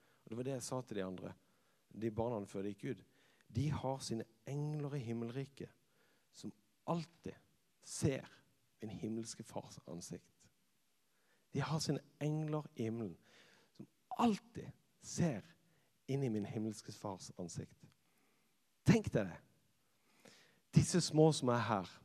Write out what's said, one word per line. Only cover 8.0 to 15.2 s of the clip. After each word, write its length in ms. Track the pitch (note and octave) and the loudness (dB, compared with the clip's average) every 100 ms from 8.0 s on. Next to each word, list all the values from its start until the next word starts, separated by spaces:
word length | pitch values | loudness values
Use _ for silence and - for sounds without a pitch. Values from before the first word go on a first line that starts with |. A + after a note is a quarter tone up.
| D#3 C3+ - - - _ _ _ | 0 0 -4 -18 -20 _ _ _
min 80 | A2 | -10
himmelske 560 | - G#2+ A2+ A2+ - A2+ | -6 -4 -4 -6 -10 -10
fars 320 | - - - - | -10 -10 -14 -12
ansikt. 400 | E2+ - - - _ - _ _ _ _ _ _ _ _ _ _ | -10 -10 -12 -14 _ -20 _ _ _ _ _ _ _ _ _ _
De 80 | C3+ | -2
har 160 | C3+ D#3 | 0 0
sine 220 | - C#3 - - | 0 -2 -4 -4
engler 460 | D3 D#3 D#3 D3+ - | -2 0 0 -2 -4
i 140 | - A2 | -4 -2
himmelen 240 | A2+ G#2 E2 - - - - - - | 0 -4 -6 -16 -20 -20 -20 -20 -20
som 80 | - _ - - | -20 _ -8 2
alltid 480 | A#3+ G3 - - - - _ _ | 4 2 -2 -12 -12 -14 _ _
ser 460 | - - | -8 0